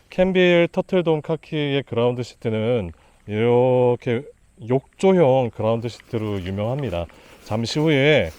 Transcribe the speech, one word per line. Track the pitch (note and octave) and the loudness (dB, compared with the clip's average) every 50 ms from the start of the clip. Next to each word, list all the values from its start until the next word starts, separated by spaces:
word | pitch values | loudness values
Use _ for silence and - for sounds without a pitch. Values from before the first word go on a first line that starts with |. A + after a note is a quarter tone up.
| _ _ | _ _
캠빌 | - - F#3 F#3+ F3+ F#3 F3+ F3 F3 E3+ E3+ E3 | -2 0 0 0 2 2 4 4 4 4 2 2
터틀돔 | - F#3+ F3+ - G3 F#3 E3 E3+ D#3+ D3+ - | -2 -4 -4 -2 -2 -2 0 0 -2 -2 -2
카키의 | - D#3+ D3 - - D#3+ D3+ D3 C#3+ C3+ C#3 B2+ | -6 -6 -8 -6 -8 -6 -4 -2 -2 -2 -2 -4
그라운드 | - - A2+ A#2+ B2 B2 B2 A#2+ | -4 -2 0 0 0 0 -2 -8
시트는 | - - _ - A#2+ A2 A2 G#2+ A#2 B2+ A#2 F#2+ E2+ E2+ - _ _ _ _ _ | -10 -12 _ -6 -4 -4 -2 -2 -2 -2 -2 -4 -6 -10 -16 _ _ _ _ _
이렇게 | G#2 G#2 G#2+ A2+ A#2+ A#2+ B2 B2+ C3 B2+ B2+ B2 B2 B2 A#2+ - B2+ A#2 A#2 - - - _ _ _ _ _ A#2+ G#2+ | -6 -4 -2 0 2 4 4 4 4 2 2 2 2 0 0 -2 -4 -4 -4 -4 -10 -18 _ _ _ _ _ -4 -2
욕조형 | B2 C3+ - _ _ - - F#3+ F#3+ F3+ D#3+ C3 C3 C3+ B2+ A2+ | -2 -2 -2 _ _ 0 2 4 4 6 4 4 4 2 0 -2
그라운드 | - - G#2+ A2 A2+ A#2 A#2 | -4 -2 -2 0 0 -2 -4
시트로 | A#2+ - - - - - A2+ G#2+ G#2+ G2+ G2 | -8 -10 -12 -12 -8 -6 -4 -4 -4 -4 -4
유명합니다. | F2 F#2 F#2+ G2+ G#2 A2+ B2+ D3 C#3+ A2 E2+ F2 E2+ - - - - - - - - | -4 -6 -4 -4 -4 -4 -4 -4 -6 -6 -4 -6 -6 -8 -12 -20 -20 -20 -20 -20 -10
잠시 | - G#2 A2+ A#2 - - D3+ | -6 -4 -4 -4 -2 -2 0
후에 | D3+ D#3+ D3+ C3+ C3+ D3+ D#3 B2 F#2 D#2+ - | 0 2 2 2 4 4 4 2 0 -2 -6